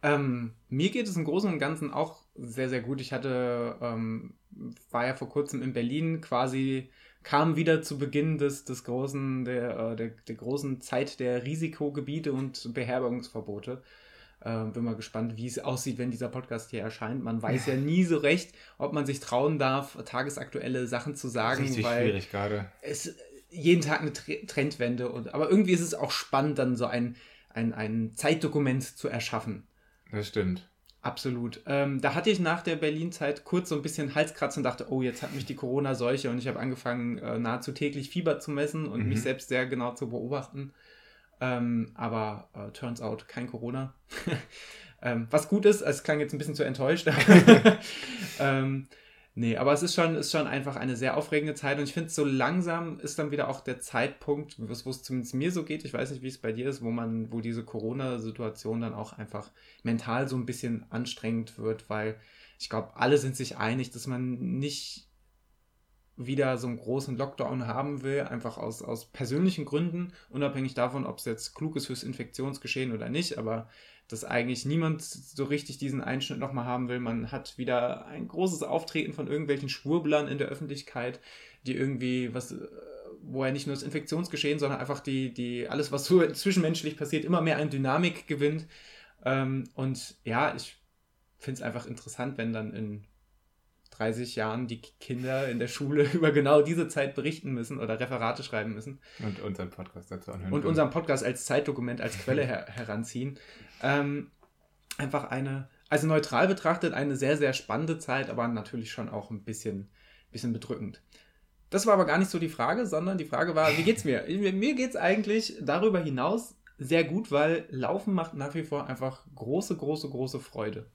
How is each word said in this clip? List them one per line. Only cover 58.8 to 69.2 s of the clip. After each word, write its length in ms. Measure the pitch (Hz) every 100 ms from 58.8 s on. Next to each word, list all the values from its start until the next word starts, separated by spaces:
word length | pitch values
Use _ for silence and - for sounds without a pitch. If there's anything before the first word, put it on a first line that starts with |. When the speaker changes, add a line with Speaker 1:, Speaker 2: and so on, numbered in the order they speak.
Speaker 1:
dann 120 | 117
auch 200 | 104 107
einfach 360 | - 107 104 - _ - -
mental 460 | 117 117 117 120 135
so 80 | 131
ein 100 | 120
bisschen 400 | 123 123 113 -
anstrengend 640 | 113 120 - 110 113 113 -
wird, 320 | 110 110 -
weil 260 | 107 107 110 - - - _
ich 100 | -
glaub, 220 | 110 -
alle 240 | - 123 147
sind 180 | 131 131
sich 220 | 127 -
einig, 320 | 110 123 123
dass 160 | 120 135
man 540 | 127 127 123 123 127
nicht 500 | 143 139 - - - _ _ _ _ _ _ _ _ _ _ -
wieder 440 | 123 135 135 127
so 80 | 123
einen 100 | 117
großen 400 | 113 131 139 123
Lockdown 480 | 135 - 127 127 120
haben 380 | 117 143 143
will, 180 | 131 139
einfach 380 | - 123 117 -
aus, 240 | 113 113
aus 280 | - 117 -
persönlichen 540 | -